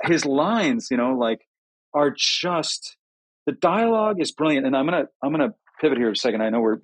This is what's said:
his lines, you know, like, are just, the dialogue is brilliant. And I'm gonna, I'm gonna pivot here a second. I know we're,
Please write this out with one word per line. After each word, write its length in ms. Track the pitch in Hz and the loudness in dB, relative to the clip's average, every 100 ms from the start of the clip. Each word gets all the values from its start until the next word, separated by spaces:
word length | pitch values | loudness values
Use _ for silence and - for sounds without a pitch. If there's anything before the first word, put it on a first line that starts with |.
his 220 | - 165 | 0 0
lines, 640 | 147 135 170 226 165 117 - | 2 0 2 0 0 -2 -2
you 60 | 123 | -2
know, 160 | 123 131 | 0 0
like, 240 | 117 107 _ _ _ _ _ | 0 -2 _ _ _ _ _
are 180 | 147 147 - | 0 0 0
just, 800 | - - 180 170 151 - - - _ _ _ _ - | -2 -2 -2 -4 -4 -8 -12 -20 _ _ _ _ -8
the 60 | |
dialogue 680 | - 175 196 233 220 214 196 | 0 0 2 2 2 0 0
is 120 | 143 | -4
brilliant. 340 | - 156 143 135 | -2 0 2 2
And 100 | 135 | 0
I'm 100 | 147 | 0
gonna, 180 | 175 135 - | 0 -2 -4
I'm 80 | 139 | -4
gonna 240 | 156 127 - _ - | 0 0 -2 _ -2
pivot 180 | 156 127 | 0 2
here 120 | 117 | 0
a 60 | 104 | 0
second. 260 | 123 110 | -2 0
I 80 | 110 | 0
know 100 | 113 | 2
we're, 160 | 113 107 | 2 0